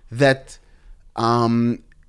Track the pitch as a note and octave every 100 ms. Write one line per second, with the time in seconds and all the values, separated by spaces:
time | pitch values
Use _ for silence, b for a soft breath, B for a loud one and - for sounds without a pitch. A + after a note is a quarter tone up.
0 | - A2+ C#3 C3+ - - - - - -
1 | - - A#2 A#2+ A#2 A#2 A#2 A#2 - -